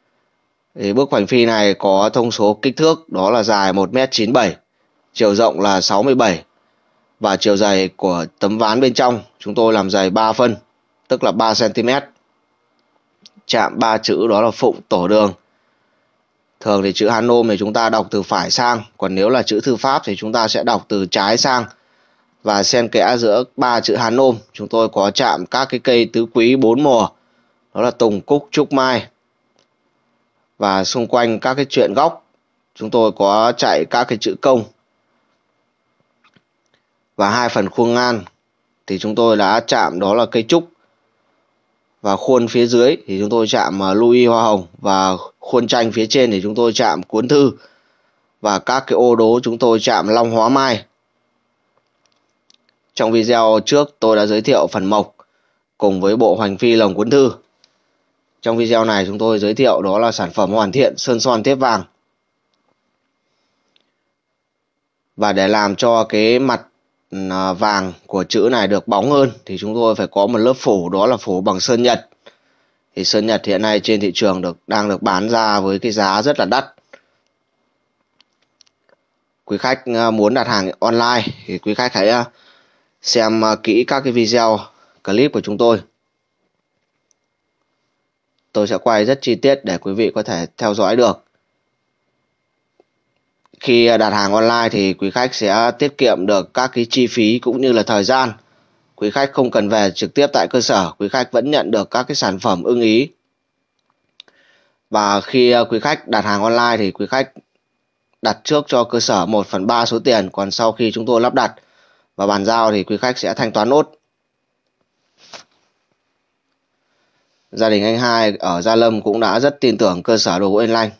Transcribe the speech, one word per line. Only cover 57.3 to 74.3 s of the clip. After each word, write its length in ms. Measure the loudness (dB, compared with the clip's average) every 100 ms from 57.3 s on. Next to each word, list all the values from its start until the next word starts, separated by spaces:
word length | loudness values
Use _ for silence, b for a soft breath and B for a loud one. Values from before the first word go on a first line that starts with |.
| 0 _ _ _ _ _ _ _ _ _ _
Trong 140 | -4 -2
video 280 | 0 2
này 220 | 2 0 -2
chúng 120 | -4
tôi 200 | -2 0
giới 160 | -2
thiệu 280 | 0 2 2
đó 160 | 0 0
là 140 | 0
sản 180 | -2 -6
phẩm 200 | -2 -2
hoàn 220 | 0 0
thiện 240 | 0 0 -2
sơn 240 | -4 -2
son 220 | 0 0
thép 160 | 0 0
vàng. 240 | 0 -2 -4 _ _ _ _ _ _ _ _ _ _ _ _ _ _ _ _ _ _ _ _ _ _ _ _ _ _ _ _ _ _ _ _ -4
Và 160 | -2
để 160 | 0 2
làm 280 | 2 0 0
cho 280 | 0 2
cái 340 | 0 0 2 2
mặt, 240 | 0 -4 -8 _ _ _ _ -10 -6
à, 220 | -4 -4
vàng 400 | -2 0 0 -4 -10 -8
của 180 | -6
chữ 240 | -2 0 2
này 140 | 0 0
được 200 | -2 0
bóng 220 | -2 2
hơn 200 | 2 2 -2
thì 140 | -12 -10
chúng 160 | -6
tôi 200 | 0 0
phải 120 | 0 -2
có 200 | 0 0
một 120 | 2
lớp 160 | 0 0
phủ, 320 | 0 0 0
đó 180 | 0 0
là 100 | 0
phủ 240 | -2 -2
bằng 200 | -2 -2
sơn 220 | -2 0
Nhật. 260 | 2 0 -6 _ b b b b b b _ -8
Thì 80 |
sơn 220 | -2 -2 0
Nhật 200 | -2 -2
hiện 160 | -2
nay 180 | 0 0
trên 200 | 0 0
thị 100 | -2
trường 260 | -2 -2